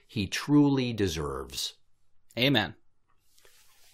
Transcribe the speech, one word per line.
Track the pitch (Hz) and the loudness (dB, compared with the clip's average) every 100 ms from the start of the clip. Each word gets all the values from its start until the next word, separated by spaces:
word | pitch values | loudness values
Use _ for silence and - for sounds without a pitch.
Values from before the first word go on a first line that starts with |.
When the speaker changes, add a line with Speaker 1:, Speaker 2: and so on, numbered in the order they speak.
| _ | _
Speaker 1:
he | 113 92 | -6 -4
truly | - - 147 143 139 123 | -4 2 4 6 2 -2
deserves. | 107 98 80 71 67 65 - - - _ _ _ - - 117 | 0 -2 -2 -6 -8 -10 -8 -10 -10 _ _ _ -20 -12 -2
Speaker 2:
Amen. | 131 120 87 - - _ _ _ _ _ - - - _ - | 2 2 -2 -8 -20 _ _ _ _ _ -20 -20 -20 _ -6